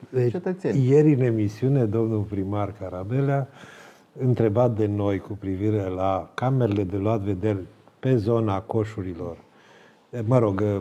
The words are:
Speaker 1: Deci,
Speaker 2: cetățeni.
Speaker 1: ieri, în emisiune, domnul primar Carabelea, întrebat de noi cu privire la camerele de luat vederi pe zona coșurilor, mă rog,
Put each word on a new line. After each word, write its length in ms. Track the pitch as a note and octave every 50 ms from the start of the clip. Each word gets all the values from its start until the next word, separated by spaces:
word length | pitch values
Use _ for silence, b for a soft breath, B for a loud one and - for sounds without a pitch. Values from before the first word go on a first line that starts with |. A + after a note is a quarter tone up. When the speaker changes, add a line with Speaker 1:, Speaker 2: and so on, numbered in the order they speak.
| - -
Speaker 1:
Deci, 220 | - B2+ B2 A#2+
Speaker 2:
cetățeni. 560 | A2 F3+ - F#3 F#3 F#3 - C#3 G#2 C#3 B2+ B2
Speaker 1:
ieri, 260 | C#3 D3+ D3+ D#3 D3
în 80 | B2
emisiune, 640 | B2+ B2 A2+ A2 G#2 G2+ G#2 - B2+ C3+ C#3+ C3+ A#2+
domnul 360 | G#2 G2+ A2+ A2+ A2+ A2+ G#2+
primar 500 | G2 F#2 G2+ G2 F#2+ G2 G#2 G#2 G#2 F#2
Carabelea, 760 | F2+ - F#2+ F2+ F2 F2+ F#2+ G2+ A#2+ C3+ C#3 C#3 C#3 C#3 C3 - B B B B B B B B B B B B - C#3
întrebat 560 | B2+ B2 A#2+ - A2+ A2 G2+ A#2+ B2+ A#2+ A2+
de 100 | G#2 A2
noi 340 | G2+ G#2 G#2 G2+ G2+ G2 F#2+
cu 140 | - - G#2+
privire 540 | G2+ - F#2+ F#2+ F#2 G2+ G#2+ G#2+ G#2+ G2 F#2
la 400 | F#2 F#2 F#2 F#2+ F#2+ F#2 D#2 - -
camerele 500 | - B2 C3 C3+ C3 B2 G#2+ G2+ G#2 G2+
de 140 | F2+ G2 G2+
luat 220 | G2 G#2+ A2+ A2
vederi 400 | G2 G2+ G2 F2+ G2 A2 G#2 F#2+ F2 - - _ _ - _ -
pe 160 | - C3 C3
zona 460 | A#2+ F#2 A#2+ A#2 A#2 A2 G#2+ G2 F#2+
coșurilor, 760 | F#2 - - A2+ G#2+ G#2+ - G#2+ F#2 F#2 F2 E2 F2 E2+ E2 - - _ b b b b b b b b b b b _ - A#2+ A2
mă 120 | G#2+ C3 B2+
rog, 260 | A#2 G#2 G2 G2 G#2 G#2 G2+ G2